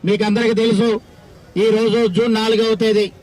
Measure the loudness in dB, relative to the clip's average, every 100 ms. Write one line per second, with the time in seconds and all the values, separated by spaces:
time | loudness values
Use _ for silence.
0 | -2 0 0 0 0 0 0 0 0 -2
1 | -8 -20 -20 -20 -10 -2 0 2 0 0
2 | 0 0 0 0 0 0 0 0 0 0
3 | -2 -8